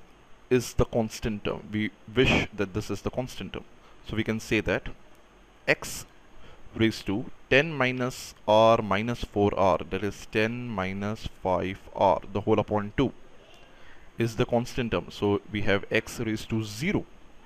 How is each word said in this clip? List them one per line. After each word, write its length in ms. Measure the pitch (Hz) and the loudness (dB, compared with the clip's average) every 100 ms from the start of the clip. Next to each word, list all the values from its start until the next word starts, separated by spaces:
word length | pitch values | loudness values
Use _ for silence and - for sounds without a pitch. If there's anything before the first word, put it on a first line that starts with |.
| - - - - - | -20 -20 -20 -20 2
is 240 | 127 117 | 2 2
the 120 | - 120 | 2 2
constant 580 | 123 110 - 120 104 | 2 -2 -4 -6 -4
term. 240 | - - - | -4 -6 -4
We 200 | 107 107 - - | -2 -2 -6 -4
wish 360 | 107 123 117 110 98 | 2 4 4 0 -4
that 180 | 98 | -2
this 160 | 98 - | -2 -4
is 120 | 101 | -6
the 80 | 104 | -4
constant 420 | - 127 - - | -6 -8 -8 -10
term. 120 | - - - - - - | -10 -14 -20 -20 -20 -6
So 80 | 110 | -4
we 80 | |
can 160 | 110 110 | -2 -2
say 200 | - 110 | 0 0
that 280 | 98 95 - - - - - - - - - | 2 -2 -4 -14 -18 -20 -20 -20 -20 -10 -2
x 380 | 147 - - - - - - - - - | -2 -2 -12 -14 -20 -20 -18 -18 -16 -14
raised 320 | - 113 - - | 2 2 2 -4
to 200 | 98 - - - | -4 -4 -12 2
ten 220 | 131 160 | 2 2
minus 640 | 147 127 127 127 - - - - | 0 0 0 -4 -6 -14 -8 4
r 320 | 107 113 113 | 8 8 6
minus 400 | 107 95 117 117 | 4 -2 -2 -6
four 300 | - 101 101 - | -4 2 2 4
r, 220 | 95 80 80 | 4 4 0
that 120 | 95 | -4
is 240 | 101 - - | -4 -6 -4
ten 340 | 110 110 120 123 | 0 0 -2 -6
minus 600 | 104 92 95 101 110 - - | -4 -4 -4 -6 -6 -10 -6
five 360 | 92 90 90 95 - | -2 0 -2 -6 -12
r, 260 | - 98 85 - | 2 4 4 0
the 80 | 101 | -4
whole 180 | 107 104 | 2 2
upon 340 | 104 104 104 - | 2 -2 -2 0
two, 160 | 127 - - - - - - - - - - - | 0 -2 -18 -20 -20 -20 -20 -20 -18 -16 -18 -4
is 180 | 117 113 | -4 0
the 100 | 123 | 0
constant 440 | 120 120 - 117 | 2 0 -4 -2
term. 180 | 95 87 | -2 -4
So 300 | - 104 101 - | -2 2 2 0
we 100 | 107 | 0
have 220 | 101 101 101 | 2 2 2
x 280 | 110 - - | -2 -2 -6
raised 300 | 113 110 - | -4 -4 -2
to 160 | 113 | -4
zero. 400 | 107 104 170 151 - - - - | -4 -4 -2 -2 -4 -16 -20 -20